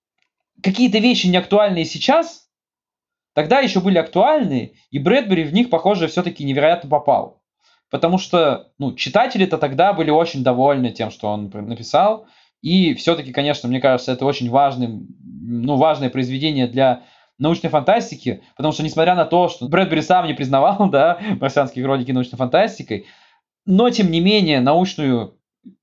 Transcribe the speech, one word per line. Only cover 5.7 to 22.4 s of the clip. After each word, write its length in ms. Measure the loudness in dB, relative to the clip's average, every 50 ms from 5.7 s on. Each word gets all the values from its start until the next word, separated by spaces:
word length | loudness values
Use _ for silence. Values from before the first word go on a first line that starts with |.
похоже, 380 | 0 0 2 0 0 0 0 -2
все-таки 360 | -2 -4 -4 -4 -6 -6 -6
невероятно 460 | -4 0 2 2 2 2 0 -2 -2
попал. 520 | -4 -2 2 2 0 0 0 -4 -12 _ _ _ _ _ _ _ _ _ _ _
Потому 280 | -4 -2 0 0 0 0
что, 540 | -2 0 0 2 2 2 0 -2 -6 _ _ -8
ну, 160 | -8 -8 -6
читатели-то 640 | -6 -6 -2 0 0 0 0 0 -2 0 0 0 -2
тогда 340 | -2 -2 0 2 2 2 2
были 180 | 0 0 2
очень 340 | 2 2 2 0 -2 -2 0
довольны 460 | 0 2 2 2 2 2 2 -2 -4
тем, 200 | -4 -4 -6 -8
что 180 | -8 -6 -6 -6
он 220 | -6 -6 -8 -10
пр-, 120 | -12 -12 -12
написал, 640 | -10 -12 -12 -6 0 2 2 2 2 0 -2 -6 _ _ _ _ _ _ _ -4
и 320 | 0 2 2 4 2 0
все-таки, 380 | 0 0 0 0 0 -4 -6 -6
конечно, 360 | -4 -2 -2 -2 -4 -4 -4
мне 120 | -2 0
кажется, 320 | 2 2 2 2 0 -4 -4
это 140 | -2 -2
очень 240 | -2 -2 -2 -4 -2
важный, 380 | 0 2 2 0 0 -4 -6 -6
ну, 880 | -8 -10 -14 -16 -20 -20 -20 -20 -18 -16 -12 -8 -6 -4 -2 -2 0
важное 340 | 2 2 2 2 0 -4 -4
произведение 560 | -4 -4 -4 -4 -4 -4 -4 -4 -2 -2 -4
для 380 | -2 0 2 2 2 0 -2 -6 _ _ _ _ _ _ -4
научной 320 | -2 -2 -2 -2 -2 -2
фантастики, 720 | -2 0 2 2 0 0 0 -4 -10 -10 -8 -8 -8 -8 -10 _ _
потому 160 | -6 -4 -4 -4
что, 100 | -4 -6
несмотря 320 | -4 -2 0 2 2 2
на 100 | 2 0
то, 240 | 2 2 2 2 0
что 180 | -2 -6 -6
Брэдбери 360 | -2 0 0 0 0 0 -2 0
сам 240 | 2 0 0 0
не 80 | -2 -4
признавал, 540 | -6 -4 -2 0 2 2 2 2 2 0 2
<laughs> 20 |
да, 280 | 2 2 2 2 0 -2 -4 -6 -6 -4
«Марсианские 440 | -4 -2 -2 -2 -2 -2 -4 -6 -4
хроники» 280 | -2 -2 -2 -2 -2 -4
научной 240 | -4 -4 -4 -6
фантастикой, 720 | -6